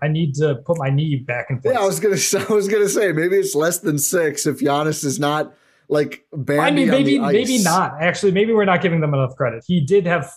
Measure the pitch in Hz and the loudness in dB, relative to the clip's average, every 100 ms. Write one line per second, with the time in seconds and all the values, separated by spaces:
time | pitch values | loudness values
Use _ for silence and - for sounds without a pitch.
0 | 147 156 165 135 151 107 - 165 135 139 | -4 0 -2 0 -2 -2 -4 -2 0 0
1 | 156 139 120 120 - 131 220 247 196 165 | 0 -4 -4 -6 -6 -4 -2 0 0 0
2 | 202 190 - 196 - 214 196 214 202 - | 0 0 0 -2 0 0 0 0 0 0
3 | 202 156 175 196 190 143 160 170 - 147 | 0 0 0 0 0 0 0 -2 -2 -2
4 | - 180 160 - 156 127 131 143 156 151 | 0 0 0 -2 -4 -2 0 0 0 -2
5 | 147 131 147 151 147 _ _ _ - 147 | -4 -2 -2 -2 -4 _ _ _ -4 -2
6 | 147 - _ 160 127 147 262 285 254 262 | -2 -6 _ -10 -2 2 2 2 2 4
7 | 277 277 233 214 254 254 180 175 165 139 | 2 2 2 0 2 2 2 2 0 -2
8 | 170 - 202 185 220 226 202 180 180 165 | -2 0 0 2 2 2 2 2 2 0
9 | 156 143 127 - 127 113 - 180 135 196 | 0 0 -2 -2 -4 -4 -2 0 2 2
10 | 175 175 143 | 2 -2 -4